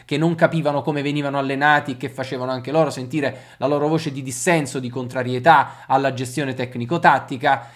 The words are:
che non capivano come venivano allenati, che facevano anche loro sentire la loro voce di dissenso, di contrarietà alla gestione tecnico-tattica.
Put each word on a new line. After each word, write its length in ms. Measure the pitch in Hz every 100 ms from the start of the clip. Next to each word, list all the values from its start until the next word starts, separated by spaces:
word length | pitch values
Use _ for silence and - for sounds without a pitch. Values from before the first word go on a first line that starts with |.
che 120 | - 147
non 180 | 165
capivano 480 | 165 165 160 147 143
come 200 | 135 147
venivano 360 | 143 147 143 139
allenati, 580 | 135 135 147 151 151 127
che 120 | 139
facevano 420 | 120 127 135 127
anche 200 | 127 123
loro 200 | 156 147
sentire 640 | 131 123 156 135 - - -
la 80 | 131
loro 220 | 147 147
voce 240 | 160 160
di 100 | 135
dissenso, 560 | 131 127 180 165 139 139
di 100 | 123
contrarietà 960 | 127 123 127 123 123 131 151 127 - -
alla 260 | 135 139
gestione 420 | 123 127 156 135
tecnico-tattica. 1160 | 127 120 123 120 170 170 135 - 131 143 131 -